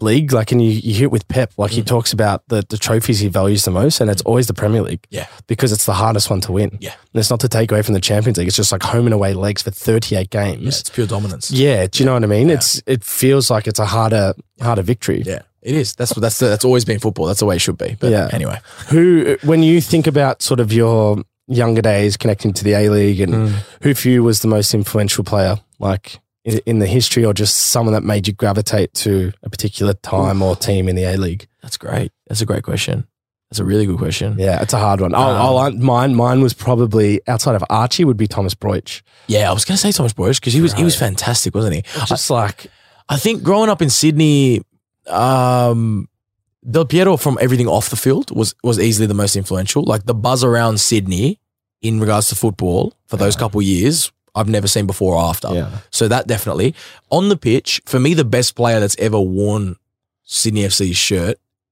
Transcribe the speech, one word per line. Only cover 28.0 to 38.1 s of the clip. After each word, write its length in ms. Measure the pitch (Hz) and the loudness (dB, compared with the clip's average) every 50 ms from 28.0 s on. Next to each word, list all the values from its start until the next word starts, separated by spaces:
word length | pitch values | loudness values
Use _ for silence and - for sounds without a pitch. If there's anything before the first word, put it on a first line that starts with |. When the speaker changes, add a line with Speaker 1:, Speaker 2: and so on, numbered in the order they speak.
| - | 0
Speaker 1:
made 240 | 107 104 101 95 107 | -2 -2 -2 -2 -4
you 40 | |
gravitate 640 | 98 - 113 104 98 110 104 - - 104 92 - - | -4 -2 -2 0 0 -2 -2 -2 -2 -2 -2 -2 -4
to 380 | - - 107 98 95 90 92 - - | -4 -2 0 0 0 0 -2 -6 -8
a 80 | - 104 | -12 -14
particular 420 | - - - 101 - - 98 101 98 | -8 -6 -6 -6 -4 -2 -2 -2 -2
time 460 | - - - 95 95 95 95 98 98 | -4 -6 -4 -2 0 0 0 0 2
Speaker 2:
Oof. 60 | 98 95 | 0 0
Speaker 1:
or 40 | 90 | 0
team 320 | - - 107 101 95 92 92 | 0 -2 0 0 0 0 0
in 60 | 90 | 0
the 80 | 90 | 0
A-League? 460 | 92 90 95 98 95 85 87 104 - - _ _ | -2 -2 -2 -2 -2 -4 -4 -6 -10 -16 _ _
Speaker 2:
That's 160 | - - - | -14 -14 -12
great. 360 | - - - - - - - - _ _ - | -12 -8 -6 -6 -4 -6 -6 -10 _ _ -8
That's 120 | 104 107 | -6 -4
a 60 | 110 | -4
great 160 | 104 95 - | -2 -4 -4
question. 420 | - - 104 101 - - - - - - _ _ _ _ _ _ _ _ | -4 -4 -4 -4 -4 -4 -4 -6 -6 -10 _ _ _ _ _ _ _ _
That's 80 | - 110 | -8 -6
a 60 | 95 | -2
really 200 | 95 101 107 104 | 0 0 0 0
good 140 | 98 90 85 | 0 -2 -2
question. 380 | - 80 - - 113 104 101 98 | -4 -4 -4 -4 -4 -4 -2 0
Speaker 1:
Yeah, 240 | 95 95 87 - | 0 0 0 0
it's 100 | - - | -2 -2
a 60 | 135 107 | 0 0
hard 220 | 107 101 98 95 | 2 0 0 0
one. 120 | 95 87 | 0 0
I'll, 440 | - - 135 135 123 - 120 135 131 127 | 0 2 2 2 2 2 2 2 2 2
Speaker 2:
Um, 140 | 135 143 101 | 0 0 0
Speaker 1:
I'll, 40 | 117 | 0
mine, 360 | 127 131 120 120 131 139 127 | 2 2 2 2 2 2 2
mine 260 | 117 120 123 127 135 | 2 2 2 2 2
was 100 | 135 120 - | 2 2 0
probably, 680 | - - 123 127 117 123 107 107 110 107 101 104 - - | -2 -2 0 2 2 2 2 2 2 2 2 2 0 -2
outside 300 | - 120 113 - 139 113 | -2 -4 -2 0 0 0
of 80 | 95 - - | 0 0 0
Archie, 360 | 98 110 117 123 - - 175 | 0 0 0 0 0 2 2
would 120 | 143 | 2